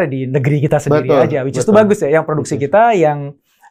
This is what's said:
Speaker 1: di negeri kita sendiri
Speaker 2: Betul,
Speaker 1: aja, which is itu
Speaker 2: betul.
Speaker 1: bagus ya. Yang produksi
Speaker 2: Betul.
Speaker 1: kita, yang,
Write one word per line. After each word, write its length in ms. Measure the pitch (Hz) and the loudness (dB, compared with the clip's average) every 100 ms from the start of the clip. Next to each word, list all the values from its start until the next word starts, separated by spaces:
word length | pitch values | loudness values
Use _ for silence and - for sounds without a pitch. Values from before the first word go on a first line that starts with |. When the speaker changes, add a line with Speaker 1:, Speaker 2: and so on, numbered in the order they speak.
| 165 | 0
Speaker 1:
di 240 | 131 127 | -4 -4
negeri 320 | 139 127 147 | -2 0 0
kita 160 | 131 147 | 0 0
sendiri 320 | - 151 131 | 0 0 2
Speaker 2:
Betul, 160 | 143 123 | 2 2
Speaker 1:
aja, 140 | 139 | 0
which 160 | 131 127 | -4 -4
is 80 | 123 | 2
itu 80 | |
Speaker 2:
betul. 80 | 208 | 4
Speaker 1:
bagus 160 | 214 202 | 4 2
ya. 220 | 143 160 | 0 0
Yang 20 | 151 | 0
produksi 260 | 151 117 147 | -4 -4 -4
Speaker 2:
Betul. 80 | 139 | 0
Speaker 1:
kita, 140 | 151 233 214 | 2 2 2
yang, 240 | 156 147 143 147 _ _ _ | 0 0 -8 -14 _ _ _